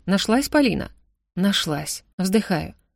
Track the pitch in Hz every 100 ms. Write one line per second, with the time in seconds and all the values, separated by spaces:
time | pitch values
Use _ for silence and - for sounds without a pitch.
0 | - 190 - 226 277 302 269 151 - -
1 | _ _ _ - 196 196 - 147 151 -
2 | - - 185 214 - 170 160 - _